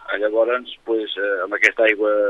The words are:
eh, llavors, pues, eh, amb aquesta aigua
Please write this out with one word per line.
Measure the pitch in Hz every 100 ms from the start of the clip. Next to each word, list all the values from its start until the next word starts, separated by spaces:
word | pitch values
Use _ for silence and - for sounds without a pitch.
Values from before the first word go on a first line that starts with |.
eh, | - 98
llavors, | 107 110 117 123 120 -
pues, | - 113 104 95
eh, | 101 95
amb | 95
aquesta | 104 101 107
aigua | 110 104 107 104